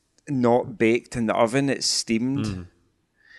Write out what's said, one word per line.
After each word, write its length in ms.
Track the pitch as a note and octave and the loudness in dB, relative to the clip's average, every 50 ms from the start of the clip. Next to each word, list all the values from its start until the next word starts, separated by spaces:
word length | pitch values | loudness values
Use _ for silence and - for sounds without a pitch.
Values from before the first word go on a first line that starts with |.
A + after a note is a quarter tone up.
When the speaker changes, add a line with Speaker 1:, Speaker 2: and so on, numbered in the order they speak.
| _ _ _ _ _ - | _ _ _ _ _ -6
Speaker 1:
not 480 | C#3+ B2+ A#2+ A#2 A#2+ B2 - B2+ G#2+ | -2 2 2 4 4 2 0 -2 -2
baked 380 | - A#2 A2 A#2+ A#2+ - - - | 0 2 2 2 0 -2 -6 -6
in 100 | B2 A2+ | -4 -2
the 80 | G#2+ F#2+ | 0 2
oven; 360 | - A#2 G#2+ A#2+ C#3 C#3 C#3 | 2 2 2 2 0 0 0
it's 180 | B2 - - | -2 -2 -2
steamed. 580 | - - - - - A2+ A2 B2 C3 C#3 C#3 A2 | -2 -2 -2 -2 0 0 0 0 -2 -2 -2 -4
Speaker 2:
Mm. 220 | G#2 F#2+ F2+ F2 - _ _ _ _ _ _ _ _ _ _ _ _ - | -4 -6 -8 -10 -14 _ _ _ _ _ _ _ _ _ _ _ _ -20